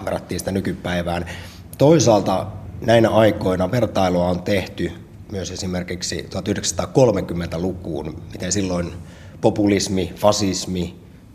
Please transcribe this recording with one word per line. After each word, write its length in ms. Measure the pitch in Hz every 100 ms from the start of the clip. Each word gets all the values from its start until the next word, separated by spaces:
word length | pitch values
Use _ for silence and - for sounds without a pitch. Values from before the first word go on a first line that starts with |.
verrattiin 340 | 101 87 - 90
sitä 140 | -
nykypäivään. 760 | 98 92 85 - 87 85 85 87 - - - - -
Toisaalta 680 | 139 165 120 104 92 92 - - - -
näinä 300 | - 117 110
aikoina 600 | 104 110 101 95 92 92
vertailua 580 | 120 110 101 92 90 90
on 140 | 90
tehty 500 | 95 98 - - 85 - - - -
myös 180 | 95 87
esimerkiksi 760 | 90 92 90 90 90 - 90 -
tuhat 180 | 98 101
yhdeksänsataakolmekymmentälukuun, 1700 | 98 - - 90 139 123 95 87 85 85 82 92 - - 73 76 - -
miten 200 | - 90
silloin 400 | 104 92 87 82 - - - - -
populismi, 720 | 113 98 101 98 - 95 85 -
fasismi, 800 | 104 104 101 90 - 92 87 - - - -